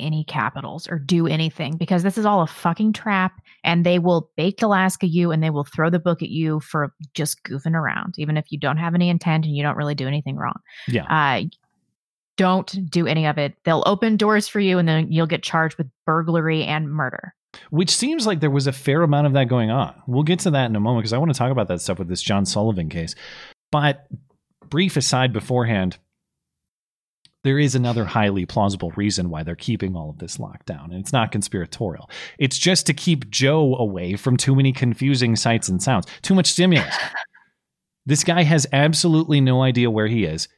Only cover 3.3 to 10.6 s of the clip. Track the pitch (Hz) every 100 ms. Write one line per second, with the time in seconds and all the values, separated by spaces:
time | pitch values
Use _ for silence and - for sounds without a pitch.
3.3 | - - _ - 170 175 180 175 170 156
4.3 | - 170 196 220 196 185 - 185 165 170
5.3 | 156 160 147 143 - 160 175 175 170 165
6.3 | 143 160 156 - 156 143 - 147 - 147
7.3 | - - 139 160 165 147 - - 175 151
8.3 | 151 151 147 147 151 170 175 175 170 -
9.3 | 160 156 143 147 - 147 143 131 147 135
10.3 | 139 - -